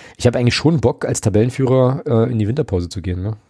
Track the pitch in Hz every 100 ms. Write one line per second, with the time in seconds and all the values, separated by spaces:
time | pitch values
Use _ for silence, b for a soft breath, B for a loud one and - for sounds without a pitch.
0 | B - - 131 120 - 151 165 120 -
1 | - 113 110 101 123 123 131 131 127 135
2 | - 113 117 117 104 135 - 92 87 -
3 | 87 90 98 107 _